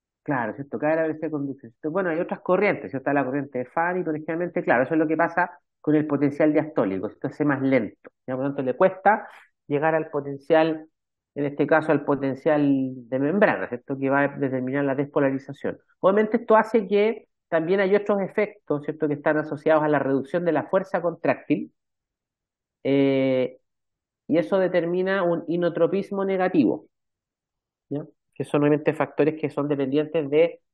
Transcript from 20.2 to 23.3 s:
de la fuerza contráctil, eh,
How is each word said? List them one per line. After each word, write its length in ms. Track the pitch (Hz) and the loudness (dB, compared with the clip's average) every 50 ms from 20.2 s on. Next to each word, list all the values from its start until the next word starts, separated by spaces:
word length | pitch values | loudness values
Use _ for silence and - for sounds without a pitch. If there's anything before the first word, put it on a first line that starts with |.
| 135 - - 175 175 | -2 -2 -4 -2 0
de 80 | 170 156 | 0 0
la 120 | 143 123 - | 0 -2 0
fuerza 340 | - 190 185 - - 180 165 | 0 -2 0 0 -4 -4 -2
contráctil, 680 | 170 165 - - 143 123 - - - 147 - - - _ _ _ _ _ _ _ _ _ _ _ _ _ _ _ _ _ _ _ _ _ _ - | -2 -4 -2 -2 -2 -2 -2 0 -2 -2 -2 -2 -6 _ _ _ _ _ _ _ _ _ _ _ _ _ _ _ _ _ _ _ _ _ _ -2
eh, 760 | 131 139 139 139 139 135 135 135 135 | 0 2 4 4 4 2 2 2 2